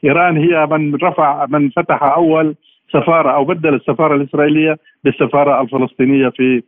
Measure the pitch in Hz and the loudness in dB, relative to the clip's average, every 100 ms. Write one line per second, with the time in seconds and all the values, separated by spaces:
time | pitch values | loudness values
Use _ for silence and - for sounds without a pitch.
0 | 147 151 175 160 160 165 151 156 151 143 | 0 2 2 2 0 0 0 -2 -2 -2
1 | 180 170 151 143 143 151 143 147 170 139 | -4 0 0 0 -2 0 0 -2 -2 0
2 | 143 156 170 160 160 151 _ _ _ 147 | 0 2 2 2 0 -4 _ _ _ -2
3 | 151 165 147 139 139 180 156 135 - 123 | 0 0 2 0 -2 -2 -2 -2 -2 -2
4 | 160 143 143 147 147 151 156 156 _ _ | 0 0 -2 -2 0 2 0 -2 _ _
5 | 139 - 135 143 143 131 127 131 127 _ | -4 0 0 2 2 0 -2 -4 -4 _
6 | 127 139 131 - 127 127 | 0 2 0 0 0 0